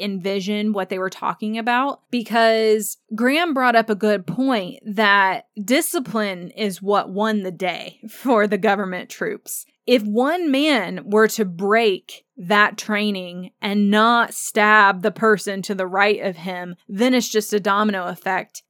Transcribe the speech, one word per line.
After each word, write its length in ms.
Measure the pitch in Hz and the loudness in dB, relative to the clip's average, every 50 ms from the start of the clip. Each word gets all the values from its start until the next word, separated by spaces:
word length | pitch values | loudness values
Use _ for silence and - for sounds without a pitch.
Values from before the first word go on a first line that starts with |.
envision 720 | 196 202 196 190 170 196 196 202 180 196 208 208 214 214 | -8 -6 -6 -4 -4 -4 -4 -4 -2 -2 -2 -2 -2 -2
what 160 | 208 202 185 - | -2 -2 -4 -4
they 100 | 202 190 | -4 -4
were 100 | 185 185 | -4 -6
talking 480 | 180 - 196 196 180 - - 214 220 | -6 -6 -6 -6 -6 -4 -6 -6 -6
about, 440 | 226 220 240 240 247 269 277 277 - _ - | -4 -2 -2 0 0 0 -2 -6 -8 _ -6
because 840 | - 240 220 - 208 233 226 226 226 220 220 220 214 220 208 - - _ _ - 220 | -6 -4 -4 0 0 2 4 4 4 4 4 2 2 2 0 -4 -10 _ _ -10 -6
Graham 400 | 214 240 247 277 320 349 349 277 | -2 0 0 2 2 0 0 0
brought 220 | 269 254 247 233 | 0 2 4 4
up 120 | 226 220 220 | 4 2 2
a 60 | 214 | -2
good 320 | 180 214 214 208 196 180 | 0 0 0 0 0 -2
point 560 | - - - 262 269 254 214 185 175 - - - | -6 -4 -2 0 0 0 -2 -2 -6 -12 -14 -12
that 600 | 220 202 208 220 202 202 202 196 190 180 - - _ - 214 202 | -8 -2 2 4 4 6 6 4 4 2 -2 -6 _ -14 -10 -2
discipline 840 | 190 247 311 330 - - 339 254 - 180 226 214 202 190 175 175 - | 0 2 2 2 0 -4 -6 -6 -4 -4 -4 -4 -4 -6 -8 -12 -12
is 320 | - - 220 202 180 175 | -8 -4 -4 -4 -4 -6
what 280 | 190 196 208 196 - - | -2 0 0 0 0 -2
won 340 | 190 196 214 220 214 208 190 | -4 -2 -2 0 0 -2 -2
the 80 | 185 | -4
day 480 | 180 - 185 175 165 - - - - _ - 220 | -6 -4 -4 -4 -4 -6 -10 -14 -16 _ -20 -20
for 380 | - - - 262 254 208 208 202 | -16 -6 -2 2 2 2 2 2
the 100 | 208 190 | 0 0
government 500 | 175 226 202 196 202 185 185 180 - - | 2 0 0 0 -2 -6 -6 -8 -10 -12
troops. 580 | - - 185 175 196 - _ - - - - _ _ _ - | -10 -8 -6 -6 -6 -8 _ -12 -14 -14 -14 _ _ _ 0
If 200 | - 247 262 208 | 2 2 2 2
one 480 | 208 208 226 254 285 330 359 349 302 | 0 0 0 0 0 0 -2 -2 0
man 580 | 262 269 294 311 285 226 185 170 - - - 185 | 0 2 2 2 2 0 0 -4 -8 -10 -6 0
were 160 | 202 214 220 214 | 2 4 4 4
to 160 | - - 214 | 2 0 -4
break 800 | 185 175 165 196 196 214 226 233 214 190 180 _ - - - _ _ _ | -4 -4 -4 0 2 2 4 4 2 0 0 _ -14 -20 -20 _ _ _
that 420 | 269 185 175 214 208 208 - 208 - | -12 -4 0 4 4 4 4 2 -6
training 720 | - - 214 208 208 208 202 185 180 175 175 180 180 180 _ - | -6 -4 -2 -2 -2 -2 -4 -6 -8 -12 -12 -14 -14 -16 _ -10
and 300 | - 202 202 208 208 202 | -6 -2 0 2 2 4
not 420 | 208 214 220 233 240 233 226 - | 4 4 6 6 4 4 2 0
stab 720 | - - - - - 220 208 214 214 214 202 196 196 185 | -4 -10 -8 -4 0 2 4 6 8 8 8 6 4 2
the 80 | 175 214 | -2 -4
person 500 | - - 226 220 214 180 - 208 196 196 | -2 2 2 2 2 2 0 -6 -8 -6
to 120 | 180 - 208 | -6 -6 -4
the 140 | 185 185 180 | -4 -4 -2
right 320 | 185 190 196 208 208 - | 0 2 2 2 2 0
of 160 | - 196 180 | -2 -6 -6
him, 400 | 165 165 190 185 180 180 180 175 _ _ - | -6 -10 -10 -10 -10 -10 -12 -14 _ _ -10
then 260 | 202 190 240 262 254 | -2 0 2 2 2
it's 140 | 247 220 - | 2 0 0
just 240 | - 220 214 - | -2 -2 -2 -2
a 60 | 214 208 | -4 -2
domino 480 | 180 208 196 202 214 214 202 190 180 | 0 0 0 0 0 0 -2 -4 -6
effect, 560 | 175 175 - - 190 185 185 - _ - - _ _ | -6 -8 -8 -4 -4 -4 -4 -4 _ -16 -20 _ _